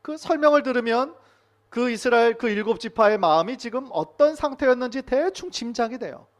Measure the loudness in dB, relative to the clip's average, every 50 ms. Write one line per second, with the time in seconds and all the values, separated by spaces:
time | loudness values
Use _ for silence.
0 | -10 -12 -12 -12 -4 -2 -2 2 4 4 4 4 2 2 -2 -2 0 0 0 0
1 | -2 -4 -8 -20 _ _ _ _ _ _ _ _ _ _ -4 -2 -2 -2 -2 -2
2 | 0 2 4 4 4 4 2 0 -2 -2 -2 -2 -2 -2 -2 -4 -4 -8 0 4
3 | 4 4 4 4 2 4 4 4 2 0 -6 -8 -10 -8 -8 -8 -8 -4 -6 -6
4 | -6 -6 2 2 2 2 4 -2 -6 -6 -4 0 2 2 2 2 0 -6 -6 -8
5 | -4 -2 0 0 0 -2 -4 -6 -14 -10 -10 -8 -10 -8 -4 -4 -4 -4 -4 -10
6 | -10 -10 -12 -14 _ _ _